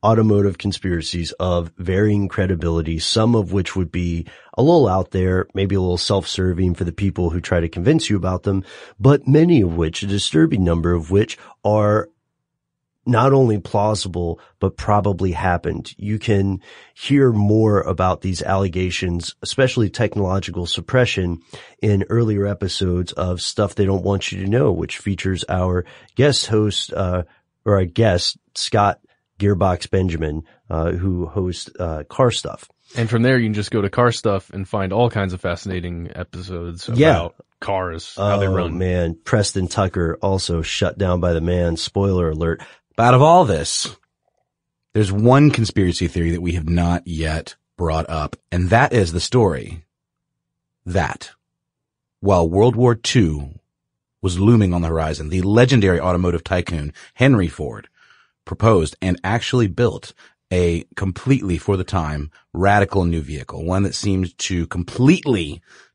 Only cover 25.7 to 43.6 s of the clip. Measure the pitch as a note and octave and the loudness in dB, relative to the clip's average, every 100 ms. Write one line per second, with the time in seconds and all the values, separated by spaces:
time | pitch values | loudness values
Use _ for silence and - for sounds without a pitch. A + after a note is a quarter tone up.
25.7 | F2+ F2 - - - C#3 C3+ - A2 G#2+ | -2 -4 -14 -16 0 2 2 0 0 0
26.7 | - - - F#2+ F2+ F2 _ _ _ - | -2 -6 -4 -2 -2 -6 _ _ _ 0
27.7 | G2 F2+ - A2+ F2 - - _ - - | 0 0 2 2 2 0 -8 _ -10 -2
28.7 | A2 G2+ - _ _ _ _ G2+ G2 F#2+ | 2 2 0 _ _ _ _ 0 2 2
29.7 | F2+ - F#2+ F#2 E2 D#2 D#2 D#2 _ _ | 0 -2 -2 0 -2 -4 -6 -10 _ _
30.7 | D#2+ E2 F2 F#2+ F2+ E2+ G#2 F#2 E2+ - | -4 -2 -2 -2 -4 -4 -4 -6 -6 -14
31.7 | - F2 D#2+ D2 - B2+ A2+ - - - | -8 -6 -6 -12 0 0 0 -8 -14 -18
32.7 | _ _ - A2+ A#2 B2 C3 A2+ G#2+ G2+ | _ _ -6 -2 0 2 2 0 -2 -2
33.7 | A#2 G2 - B2 A2+ A2+ G2 - G2 F#2+ | -2 -2 2 0 0 -2 -2 -6 -12 -8
34.7 | G#2+ F#2+ G2 A#2+ A2 F#2+ F2+ F#2 E2+ - | -4 -2 0 0 0 -4 -4 -6 -6 -6
35.7 | F#2 F2 E2+ E2+ - F2+ - F2+ F2+ E2+ | -8 -8 -10 -10 -12 -14 -14 -12 -10 -10
36.7 | E2+ - A#2 D3+ G2+ E2+ _ _ _ - | -12 -6 2 4 4 -2 _ _ _ -6
37.7 | F#2+ F#2 E2 - - G2+ G2+ G2 F#2 F2 | -4 -4 -8 -12 -4 0 0 0 0 -2
38.7 | E2 F#2 F2+ E2+ E2 - A2 G2+ G2 F2+ | -4 -2 0 -2 -4 -2 0 0 -2 -4
39.7 | - F#2+ F#2 E2+ E2 G2 F#2+ - E2+ D#2 | 0 -2 0 -2 -2 -2 -2 -2 -4 -4
40.7 | - F#2 - F#2+ F2+ F2 E2 E2 F2+ E2+ | -2 -4 -2 -2 0 0 0 0 0 0
41.7 | E2 - G#2 G2 F#2 E2+ D#2 E2 E2 - | -2 -6 -2 0 0 -2 -2 -2 -4 -8
42.7 | - _ - A#2+ B2+ D3+ F3 C#3+ E2 | -20 _ 0 4 6 6 6 4 0